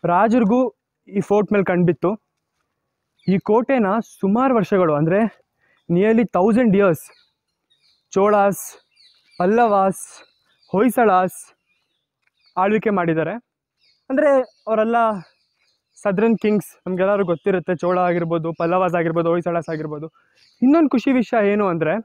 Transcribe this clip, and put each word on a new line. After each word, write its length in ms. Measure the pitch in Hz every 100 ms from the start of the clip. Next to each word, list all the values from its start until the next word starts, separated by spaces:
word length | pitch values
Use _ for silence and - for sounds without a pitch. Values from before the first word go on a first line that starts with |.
ರಾಜರಿಗೂ 560 | 165 175 220 247 214 247 254 _ _ _ -
ಈ 120 | 190
ಫೋರ್ಟ್ 340 | - 208 196
ಮೇಲೆ 100 | 208
ಕಣ್ಬಿತ್ತು. 480 | 190 175 175 175 175 214 _ _ _ _ _ _ _ _ _ _ -
ಈ 100 | 185
ಕೋಟೆನ 480 | - 214 247 269 196 214 - -
ಸುಮಾರು 340 | 196 214 262 240
ವರ್ಷಗಳು, 380 | 180 196 175
ಅಂದರೆ 260 | 147 160 190 220 - _ _ _ _ _
nearly 340 | 170 214 226 233 180
thousand 340 | 190 220 240 190
years, 220 | 202 156 - _ _ _ _ _ _ _ _ _ _
ಚೋಳಾಸ್, 500 | - 202 208 202 185 - - _ _ _ _ _ _
ಪಲ್ಲವಾಸ್, 640 | 180 220 233 202 190 185 - - - _ _ _ _
ಹೊಯ್ಸಳಾಸ್ 840 | 185 247 226 226 185 185 - - _ _ _ _ _ _ _ _ _ _ -
ಆಳ್ವಿಕೆ 320 | 196 214 220
ಮಾಡಿದ್ದಾರೆ. 460 | 202 170 160 160 226 _ _ _ _ _ _ _
ಅಂದರೆ 320 | 262 302 269 247 _ -
ಅವರೆಲ್ಲ 280 | 220 220 233 226 202 - _ _ _ _ _ _ _
ಸದರನ್ 340 | 208 190 226 220
ಕಿಂಗ್ಸ್, 320 | 214 208 - _ -
ನಮಗೆಲ್ಲರಿಗೂ 380 | 185 190 202 190
ಗೊತ್ತಿರುತ್ತೆ, 500 | 165 - 190 160 180
ಚೋಳ 240 | 175 180
ಆಗಿರ್ಬೋದು, 540 | 180 175 170 170 160 160
ಪಲ್ಲವಾಸ್ 360 | 170 180 185 175
ಆಗಿರ್ಬೋದು, 340 | 170 165 165
ಹೊಯ್ಸಳಾಸ್ 400 | 175 170 170 165
ಆಗಿರ್ಬೋದು. 380 | 160 156 151 156 _ _ _ _ _
ಇನ್ನೊಂದು 280 | 247 320 294
ಖುಷಿ 220 | 247 277
ವಿಷಯ 400 | 254 214 240 202
ಏನು 140 | 208 202
ಅಂದರೆ 280 | 165 156 196